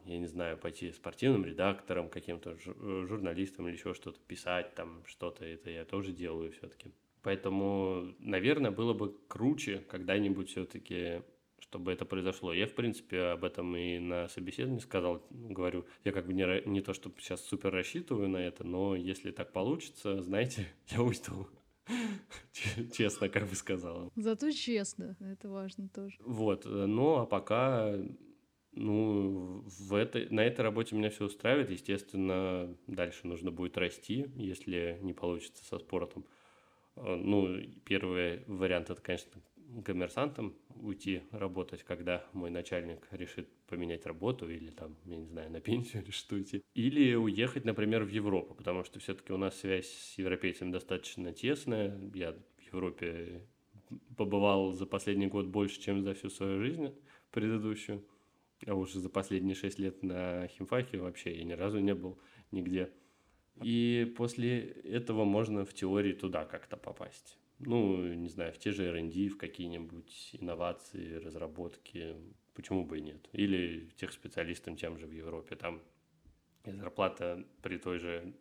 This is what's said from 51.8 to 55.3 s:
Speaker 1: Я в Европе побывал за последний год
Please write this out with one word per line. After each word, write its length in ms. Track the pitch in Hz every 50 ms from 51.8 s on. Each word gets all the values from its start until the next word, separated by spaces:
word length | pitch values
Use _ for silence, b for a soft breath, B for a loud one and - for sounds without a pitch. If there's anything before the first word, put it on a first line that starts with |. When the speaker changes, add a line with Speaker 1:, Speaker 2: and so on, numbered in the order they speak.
| 101 98 101 95 95 101 98
Speaker 1:
Я 180 | 92 87 82 80
в 400 | - - _ _ _ - - -
Европе 680 | 92 92 87 - - 87 82 82 85 85 85 87 90 101 - _ _ _ _ _ - _ - - - _ - -
побывал 560 | - 104 98 101 101 101 101 98 98 95 95 90
за 120 | 92 95
последний 420 | - 98 98 - 104 101 101 98
год 200 | 95